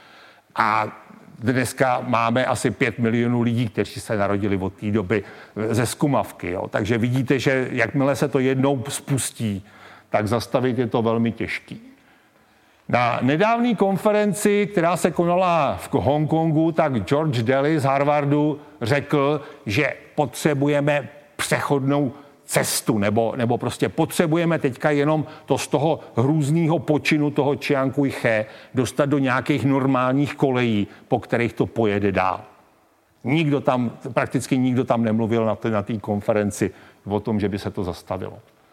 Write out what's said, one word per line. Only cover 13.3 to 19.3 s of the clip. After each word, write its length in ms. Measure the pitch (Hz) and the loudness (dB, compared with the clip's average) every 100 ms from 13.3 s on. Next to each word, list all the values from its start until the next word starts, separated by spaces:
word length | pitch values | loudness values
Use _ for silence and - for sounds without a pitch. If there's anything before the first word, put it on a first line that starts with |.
| 156 214 233 247 208 | 2 2 2 0 2
konferenci, 920 | 196 190 214 208 208 - 208 208 202 | 2 2 2 2 2 0 2 2 0
která 240 | 190 165 180 | 0 0 2
se 140 | 185 | 0
konala 640 | 160 175 175 185 170 131 98 | 2 2 2 2 2 2 -2
v 180 | - | -2
Hongkongu, 800 | 135 98 151 147 160 165 151 165 | 0 2 0 2 0 2 2 2
tak 320 | 160 156 123 | 2 0 0
George 380 | 92 143 156 123 | 0 0 2 0
Daly 380 | 117 135 143 160 | 2 2 2 2
z 40 | |
Harvardu 760 | 135 139 143 147 143 147 151 143 - - | 2 2 2 2 2 2 2 -2 -10 -8
řekl, 580 | 113 143 110 147 139 | -2 0 0 0 2